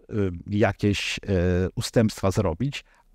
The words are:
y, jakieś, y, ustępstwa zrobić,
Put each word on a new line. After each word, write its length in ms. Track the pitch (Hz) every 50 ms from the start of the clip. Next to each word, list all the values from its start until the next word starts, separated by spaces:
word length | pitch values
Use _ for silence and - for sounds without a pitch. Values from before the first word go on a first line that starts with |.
| _ -
y, 220 | - 107 98 92 87 85 -
jakieś, 720 | 98 104 104 110 98 98 - - 104 98 - - - -
y, 520 | - - - 98 87 85 90 90 90 92 82 -
ustępstwa 560 | - - - - 127 117 107 - - - 98
zrobić, 520 | - 110 104 90 80 - 123 147 - - - _ _ _ _ _